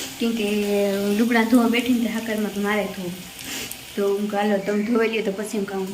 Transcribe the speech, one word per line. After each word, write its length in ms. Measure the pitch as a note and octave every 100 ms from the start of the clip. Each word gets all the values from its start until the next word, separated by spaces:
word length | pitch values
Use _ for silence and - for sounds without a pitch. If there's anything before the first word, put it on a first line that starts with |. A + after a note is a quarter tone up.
| - -
કેમ 120 | A#3
કે 320 | A3 G3+ G#3 G3+ G3+ G3+ G3 G3+ G3+
લુગડા 260 | A#3 A#3
ધોવા 240 | A3 B3 A#3
બેઠી 240 | A#3 A#3+
ને 120 | A#3+
તો 80 | A3
હાકરમાં 420 | G#3+ A3+ G#3+ G#3
તો 60 | G3
મારે 240 | G3+ G#3+
ધોવું. 280 | F#3+ F#3+ F3+ F3 - - - - - - - -
તો 220 | G3+ G3+
હું 100 | G#3
કહું, 140 | G3+
"હાલો, 160 | G#3 G3
તમે 240 | G3+ G#3
ધોઈ 260 | G#3 A#3 A3
લ્યો." 140 | A3
તો 100 | G3
પછી 260 | G3 G#3 A3
હું 80 | G3
કહું, 200 | G3 F#3+